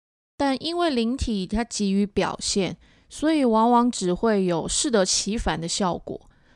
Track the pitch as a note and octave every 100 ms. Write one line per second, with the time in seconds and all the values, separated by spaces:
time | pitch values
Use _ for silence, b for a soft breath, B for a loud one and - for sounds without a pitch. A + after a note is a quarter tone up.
0 | _ _ _ - C#4 C4 D4+ E4+ E4+ B3+
1 | A3+ C4+ - G#3 F#3 G#3+ A#3 - G3+ G3
2 | G3+ - F3+ - - G3+ F3+ - b b
3 | b - D4+ D#4+ C4 A3 A#3 A#3+ B3 -
4 | F3+ F3+ A3+ G#3 F#3 E3 - - D#4 A3+
5 | F#3 - - A3+ - D#3+ E3 - F#3+ E3+
6 | - - - b b